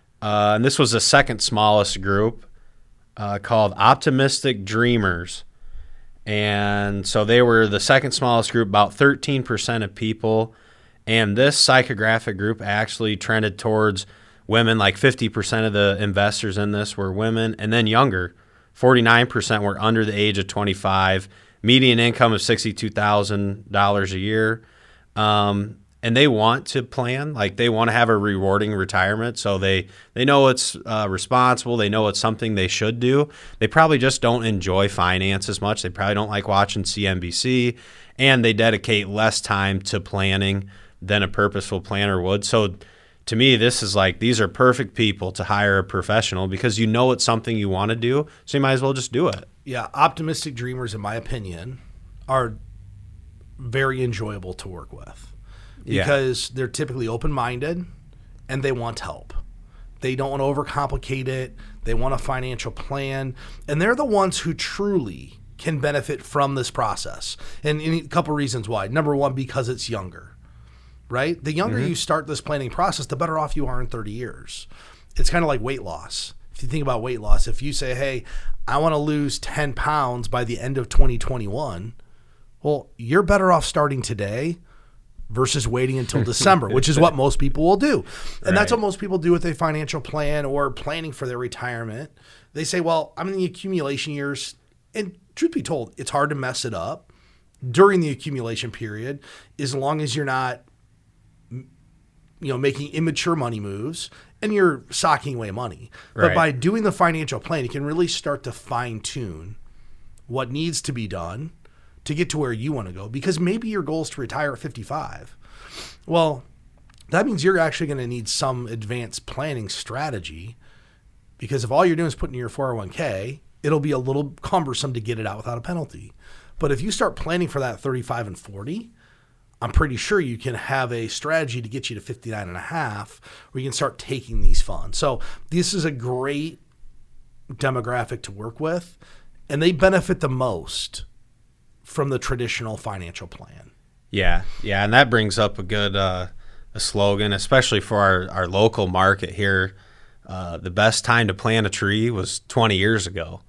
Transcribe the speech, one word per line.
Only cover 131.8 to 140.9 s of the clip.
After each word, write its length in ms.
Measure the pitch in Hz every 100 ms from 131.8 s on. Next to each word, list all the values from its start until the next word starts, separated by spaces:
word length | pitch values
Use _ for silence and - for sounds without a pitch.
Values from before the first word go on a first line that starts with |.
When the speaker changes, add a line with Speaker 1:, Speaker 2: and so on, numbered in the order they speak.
| -
Speaker 2:
you 60 | 107
to 60 |
fifty-nine 460 | - 117 113 107 92
and 100 | 87
a 20 |
half, 600 | - 165 131 104 98 - - - -
where 120 | 131
you 40 | 135
can 60 |
start 240 | - 135 -
taking 440 | - 131 - 110
these 200 | 104 110
funds. 380 | - 85 104 -
So 220 | 143 117 - - -
this 240 | 170 175
is 120 | 196 156
a 60 |
great 720 | 131 123 127 135 143 160 - _ _ - - - - - - -
demographic 680 | 113 139 127 113 123 110 120
to 100 | -
work 280 | 98 110 117
with, 400 | 156 175 175 - - - - - -
and 100 | 147
they 120 | 170
benefit 480 | 160 190 190 - 180
the 100 | 143
most 760 | 127 127 90 73 - -